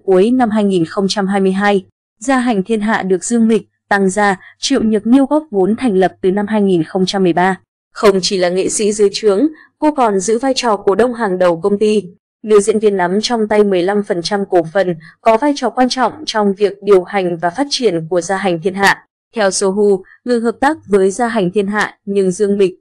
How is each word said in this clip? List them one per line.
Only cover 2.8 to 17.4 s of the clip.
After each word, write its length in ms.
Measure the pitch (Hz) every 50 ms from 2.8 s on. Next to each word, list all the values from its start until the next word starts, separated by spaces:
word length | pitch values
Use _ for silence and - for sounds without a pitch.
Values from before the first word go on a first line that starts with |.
Hạ 220 | 208 214 220 185 -
được 200 | 190 190 175 -
Dương 240 | - 240 233 226
Mịch, 140 | 220 226 202 - _ _ _ _ -
Tăng 200 | 208 202 196 190
Gia, 300 | 185 208 208 202 190 185 - - - -
Triệu 240 | - - 277 233 -
Nhược 240 | 220 220 208 214
Nhiêu 180 | 226 247 277 269
góp 180 | 262 294 302 302 -
vốn 240 | 214 190 185 190 220
thành 200 | 247 262 247 190
lập 180 | 185 185 170 - _
từ 100 | - 190
năm 160 | 185 202 208
hai 140 | 202 214 214
nghìn 220 | 202 196 185 170 156
không 220 | - - 190 185
trăm 180 | 185 - 196 190
mười 100 | 175 160
ba. 260 | 170 180 190 185 - _ _ _ _ _ _ -
Không 260 | - - 208 196 190
chỉ 160 | 185 - 208
là 120 | 185 180 175
nghệ 200 | 180 185 185 175
sĩ 220 | - - 220 202
dưới 180 | 214 214 208 202 -
trướng, 340 | - 226 214 190 196 269 311 - - - _ _ -
cô 120 | 302 302
còn 280 | 294 285 247 220 202 190
giữ 200 | 190 220 220 233
vai 140 | 262 269 262
trò 220 | - - 240 208
cổ 180 | 196 196 202 190
đông 180 | 196 233 254 240
hàng 240 | 233 233 196 185
đầu 240 | 185 180 180 170 165
công 180 | 165 202 202 202
ty. 240 | 220 214 214 208 185 175 - _ _ _ _ _ -
Nữ 160 | 214 214 208
diễn 200 | 202 220 202 214
viên 180 | 214 208 202
nắm 240 | 190 175 175 185 214
trong 260 | 214 - 247 226 214
tay 160 | 208 220 208 208
mười 200 | 202 190 180 170
lăm 200 | 190 202 208 202
phần 180 | - 202 175
trăm 220 | 165 170 208 202 196 190
cổ 160 | 190 175 165 165 -
phần, 220 | 196 190 180 170 160 - - - _
có 160 | - 226 220
vai 160 | 220 285 294 285
trò 140 | 285 262 220
quan 200 | 202 254 254 247
trọng 240 | - 262 247 208 - - -
trong 280 | - - 220 208 202 196
việc 200 | 190 208 190 196 - 202
điều 200 | 196 202 185 180
hành 340 | - 202 202 185 175 175
và 120 | 165